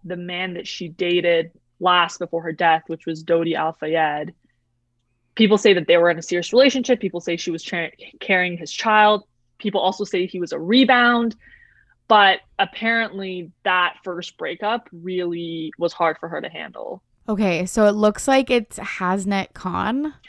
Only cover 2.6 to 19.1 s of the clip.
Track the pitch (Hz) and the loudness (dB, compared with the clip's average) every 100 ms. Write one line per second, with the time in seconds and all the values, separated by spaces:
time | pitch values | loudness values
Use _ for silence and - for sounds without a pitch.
2.6 | 170 160 - 165 - 160 160 170 165 156 | 2 2 0 -10 -8 -10 0 0 2 -2
3.6 | 156 165 156 160 151 147 160 - _ _ | -4 -4 -2 0 0 -2 -8 -14 _ _
4.6 | _ _ _ _ _ _ _ - 220 208 | _ _ _ _ _ _ _ 0 4 4
5.6 | 220 185 156 170 170 165 - 175 170 233 | 4 4 4 4 4 2 -2 -4 0 4
6.6 | 269 269 247 247 196 175 175 170 - 165 | 4 2 0 0 0 -6 -6 -6 -6 -8
7.6 | - 175 160 - - - - 190 180 175 | -6 -8 -8 -10 -20 -18 -2 0 0 -4
8.6 | 170 - 226 214 214 208 - _ _ _ | -10 -6 2 6 6 4 -2 _ _ _
9.6 | 214 196 185 190 208 190 185 185 175 - | -4 0 -2 -2 -4 -2 -4 -6 -8 -6
10.6 | 165 240 262 247 240 240 233 - _ - | 2 4 6 6 4 4 0 -4 _ -20
11.6 | _ _ _ _ _ 214 196 185 - - | _ _ _ _ _ 6 6 4 -4 -4
12.6 | 185 - 226 226 220 196 196 180 170 _ | -4 -2 -2 0 -2 -6 -8 -8 -12 _
13.6 | 196 185 175 - - 175 175 - 160 170 | -2 2 0 -2 -10 -10 -12 -10 -10 -6
14.6 | 208 233 240 170 175 180 175 170 170 165 | -4 -4 -6 -14 -8 -4 -4 -6 -8 -8
15.6 | 160 - 170 - 165 156 165 160 - 165 | -10 -4 -6 0 -2 -2 -8 -10 -10 -12
16.6 | 156 - - 196 _ _ - 208 208 165 | -16 -14 -14 -14 _ _ -6 -2 0 0
17.6 | 180 - 208 208 214 208 - 269 262 247 | -2 2 2 4 2 2 2 2 4 0
18.6 | 214 - 196 - 180 | -2 -12 -12 -6 -2